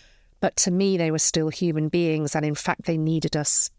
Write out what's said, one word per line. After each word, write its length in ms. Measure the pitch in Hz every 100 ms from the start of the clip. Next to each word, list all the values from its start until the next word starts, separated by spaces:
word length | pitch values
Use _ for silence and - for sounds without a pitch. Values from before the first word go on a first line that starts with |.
| - - _ -
But 160 | 190 -
to 140 | 196
me, 260 | 180 196 185
they 140 | 165
were 80 | 156
still 300 | - 165 156
human 400 | - 175 156 156
beings. 460 | 170 170 156 147 156
And 80 |
in 120 | 151 147
fact, 300 | - - -
they 120 | 160
needed 400 | 156 160 - 151
us 320 | 147 - -